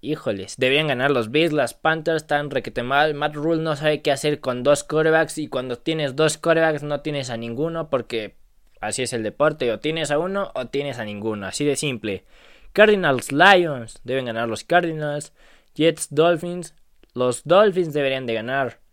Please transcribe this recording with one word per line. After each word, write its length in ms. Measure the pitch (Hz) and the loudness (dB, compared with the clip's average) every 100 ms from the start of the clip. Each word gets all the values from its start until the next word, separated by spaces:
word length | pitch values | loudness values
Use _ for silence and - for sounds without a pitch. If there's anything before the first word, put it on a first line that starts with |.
Híjoles, 540 | 110 151 - 101 90 - | -6 -6 -4 -6 -8 -2
deberían 300 | 127 139 156 | 2 2 0
ganar 220 | 127 135 | 0 2
los 200 | 135 110 | 0 0
Bills. 240 | 139 165 | 0 2
Las 180 | 151 131 | 2 -2
Panthers 520 | - 160 160 156 160 | 0 -2 0 -2 -2
están 260 | 151 147 147 | 0 -2 -2
requete 320 | 135 117 113 | -4 -6 -6
mal. 320 | 123 139 156 | 0 2 2
Matt 200 | 147 147 | 0 -4
Rhule 280 | 147 151 165 | -4 -2 0
no 140 | 160 143 | 0 -2
sabe 260 | 151 147 | 0 0
qué 80 | 151 | 0
hacer 300 | 135 151 147 | 0 0 -2
con 220 | - 123 | -4 -2
dos 220 | 127 143 | 2 2
quarterbacks. 540 | - 151 156 160 156 - | 2 0 2 4 2 -4
Y 100 | 151 | -6
cuando 300 | 131 127 120 | -6 -6 -6
tienes 380 | - 160 147 131 | -4 -2 -2 2
dos 200 | 156 151 | 0 2
quarterbacks 460 | - 160 160 151 | 2 4 4 0
no 180 | 147 143 | -4 -6
tienes 300 | 156 143 127 | -4 -6 -6
a 80 | 117 | -8
ninguno 500 | 117 117 160 165 156 | -6 -4 -4 -4 -2
porque 480 | 131 117 117 104 - - _ _ _ | -4 -2 -6 -6 -12 -20 _ _ _
así 220 | 104 107 | -8 -4
es 100 | 113 | -4
el 80 | 123 | -4
deporte. 500 | 107 - 151 151 127 | -6 0 0 2 -2
O 60 | 107 | -2
tienes 320 | 147 160 147 | -2 -4 -2
a 80 | 147 | -2
uno 320 | 175 196 196 | -2 -4 -6
o 120 | - 123 | -6 -6
tienes 320 | 143 143 123 | -6 -6 -6
a 80 | 107 | -8
ninguno. 400 | 104 107 107 98 | -6 -6 -6 -6
Así 180 | - | -4
de 120 | 147 135 | -2 0
simple. 480 | 151 123 107 95 _ - - - - | -2 -4 -6 -8 _ -20 -20 -20 -10
Cardinals, 600 | - 214 208 175 131 - | 4 6 6 4 2 0
Lions, 680 | 139 180 190 175 135 113 - | 6 8 8 4 -4 -8 -16
deben 220 | 117 131 123 | -4 -4 -2
ganar 220 | 113 117 | -4 -4
los 160 | 110 | -4
Cardinals. 680 | - 170 175 156 151 147 147 _ - _ _ | 2 2 2 -4 -6 -6 -10 _ -20 _ _
Jets, 340 | - 160 156 - | 0 0 0 -6
Dolphins, 640 | 143 165 175 175 180 160 _ _ _ _ | 2 2 2 -2 -8 -12 _ _ _ _
los 300 | - 127 120 | -2 -2 -2
Dolphins 480 | 147 180 214 185 170 | 4 6 6 4 -2
deberían 340 | 147 139 131 127 | 0 0 -2 -2
de 80 | |
ganar. 460 | 113 113 135 127 - _ | -4 -2 -2 -2 -6 _